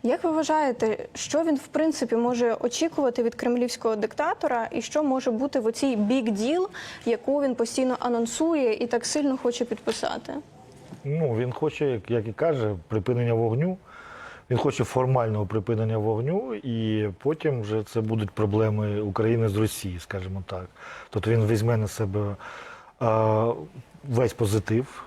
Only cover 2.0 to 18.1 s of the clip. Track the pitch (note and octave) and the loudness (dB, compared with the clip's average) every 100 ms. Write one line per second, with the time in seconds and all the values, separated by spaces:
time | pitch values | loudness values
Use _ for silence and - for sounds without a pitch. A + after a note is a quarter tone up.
2 | A#3+ A3+ A#3+ A#3+ A#3+ A3+ B3 - E4 - | 0 2 2 2 2 2 -2 0 0 2
3 | C4+ B3 A#3 - B3 B3 A#3+ - A3+ G#3+ | 0 2 -2 0 0 0 0 0 -2 0
4 | A3 - D#4 A4 D4+ A#3+ A3+ - - D4+ | -2 -2 -2 0 0 0 -2 -6 -2 0
5 | D4+ C4 B3+ A3 C#4 C4+ A3+ A3+ C#4 A3 | 2 0 0 -2 0 0 0 0 0 2
6 | G#3 C4 A3+ G3+ A3+ E4+ F#4+ - - - | 2 2 2 0 0 0 -2 -6 -14 -6
7 | - A#3 - C#4+ C#4 A#3+ A#3 - B3+ B3 | -2 0 2 2 2 0 0 2 0 0
8 | B3 A#3 A#3 - D#4+ D#4+ B3 G#3+ A#3+ A#3 | 0 0 0 0 2 4 2 2 0 -2
9 | A#3+ D4+ C#4+ C4 B3 A#3+ A#3+ G#3+ - A3 | 0 0 0 0 -2 -2 -4 -4 -4 -4
10 | - - - D4 - - - - - - | -4 -6 -8 -12 -12 -20 -20 -20 -18 -12
11 | C#3 D#3 D3+ A2+ B2 - D#3 - D3 A#2 | -4 0 0 0 -2 -2 -2 0 0 0
12 | - A#2 A2 G2+ E3 C#3+ G#2+ F#2+ - A2 | 0 -2 -2 -2 0 2 -2 -4 -2 -2
13 | F#2+ A#2+ A#2+ A2+ A#2 A#2 F3 F#3 - - | 0 0 2 2 2 2 0 -2 -12 -20
14 | - - - - - B2 C#3+ - A2+ B2+ | -18 -18 -18 -18 -2 0 2 0 0 2
15 | B2+ B2+ A2+ G#2+ G2 G#2+ G2 A2 A2 A2 | 2 2 2 0 0 -2 0 0 0 0
16 | G#2+ A2 C3 F#3 B3+ D3+ C3 A2+ A2 G#2+ | 0 0 0 -2 -4 -8 -4 -2 0 0
17 | G#2 F2+ C#3 D#3+ D#3 B2+ G#2 A2 G#2 A#2 | 0 -2 -2 0 0 -2 -2 -2 -2 -2
18 | A2 | 0